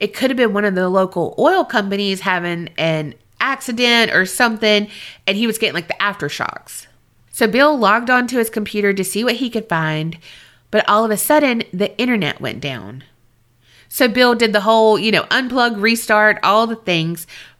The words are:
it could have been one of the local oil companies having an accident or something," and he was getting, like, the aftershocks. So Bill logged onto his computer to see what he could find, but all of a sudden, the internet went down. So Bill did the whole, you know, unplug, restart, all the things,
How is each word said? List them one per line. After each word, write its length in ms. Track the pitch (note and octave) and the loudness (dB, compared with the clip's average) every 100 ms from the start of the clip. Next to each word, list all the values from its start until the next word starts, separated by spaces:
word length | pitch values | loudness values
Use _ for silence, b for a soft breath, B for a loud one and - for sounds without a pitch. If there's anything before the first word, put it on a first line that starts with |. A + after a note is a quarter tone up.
it 140 | G3+ | -6
could 160 | - C4 | -2 -2
have 60 | C4 | 2
been 160 | A3+ | 0
one 120 | G3+ | 2
of 100 | G#3 | 0
the 140 | F3+ F#3 | 0 2
local 460 | F#3+ F#3 F3+ C3+ - | 2 0 -2 -4 0
oil 260 | C#4+ F#4 | 2 2
companies 560 | - A#3+ G3 G3 G3+ F#3+ | 0 -2 -2 -2 -2 -2
having 500 | F#3+ F3 F3 E3+ E3+ - | -2 -2 -2 -6 -8 -4
an 360 | E3 D#3+ D3+ - _ - | -2 -2 -6 -12 _ -6
accident 720 | B3+ C4+ C4 A#3 A#3+ A#3 A3+ | -6 -4 -6 -2 2 2 2
or 120 | F3+ | 0
something," 640 | F#3 - A#3 A3 G#3+ G#3 G#3 B B B - | 0 0 0 0 2 2 0 B B B -4
and 100 | G3+ | -2
he 100 | A#3 | -2
was 120 | G#3+ | -2
getting, 160 | G3+ | -4
like, 140 | E3 E3 | -4 -6
the 140 | - | -4
aftershocks. 840 | G3+ F#3+ D3 - - - - - - _ _ _ _ | -4 -4 -6 -6 -8 -8 -16 -20 -20 _ _ _ _
So 140 | - A3 | -2 0
Bill 300 | A#3+ D4 C#4 | 4 4 4
logged 320 | G3+ A3 A#3+ | 2 2 2
onto 300 | B3 B3 B3 | 0 2 -2
his 120 | A3+ | -2
computer 420 | A3 G3+ G#3 G3+ | -4 -4 0 0
to 120 | G3 | 0
see 200 | F3+ G3+ | -2 -2
what 120 | B3 B3 | -2 -2
he 140 | B3 | -4
could 180 | A3+ - | -4 -4
find, 480 | E3 D#3 D#3 E3 D#3+ B B B B _ | -2 -2 -2 -4 -8 B B B B _
but 180 | G#3 - | 0 2
all 160 | G#3 | 2
of 60 | A3+ | 2
a 60 | G3+ | 0
sudden, 480 | - D4+ C#4 A#3 - | 2 4 4 0 -4
the 260 | F3+ G#3 - | -4 -4 -2
internet 420 | B3+ A3 D3 - | -2 0 -2 -4
went 200 | B2+ A#2 | -8 -8
down. 440 | C#3+ B2 G2 C3 - _ _ _ _ _ b b b | -8 -10 -12 -16 -20 _ _ _ _ _ b b b
So 180 | - B3+ | 0 2
Bill 280 | B3 B3 | 4 2
did 180 | A#3+ A3+ | 4 2
the 80 | G3+ | 2
whole, 360 | G#3 A3+ A3 G#3 | 4 4 6 4
you 120 | G#3+ | 2
know, 140 | F#3 | 0
unplug, 560 | - B3+ B3+ B3+ A#3+ G#3 | 0 -2 0 0 0 0
restart, 580 | A3 A3+ - G#3+ G#3+ G#3 | 0 0 2 4 4 2
all 240 | F3+ G#3+ A3+ | 2 2 2
the 100 | A3 | -2
things, 500 | - E3 D#3+ E3+ B B B | -2 -2 -2 -6 B B B